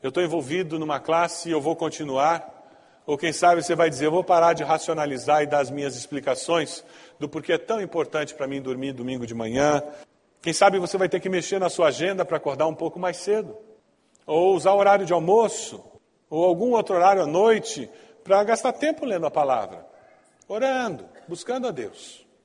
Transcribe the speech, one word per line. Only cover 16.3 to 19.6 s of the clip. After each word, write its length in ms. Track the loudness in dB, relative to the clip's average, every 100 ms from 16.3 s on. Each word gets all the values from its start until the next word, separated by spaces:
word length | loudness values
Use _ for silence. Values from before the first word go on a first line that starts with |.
| 0
algum 280 | 2 2 2
outro 220 | 2 2
horário 280 | 4 6 4
à 40 | 2
noite, 640 | 4 4 4 0 -10 -12 -16 -20 _
pra 220 | 2 2
gastar 280 | 4 0 0
tempo 340 | -2 -2 -2 -4
lendo 200 | -2 -2
a 40 |
palavra, 560 | 0 0 0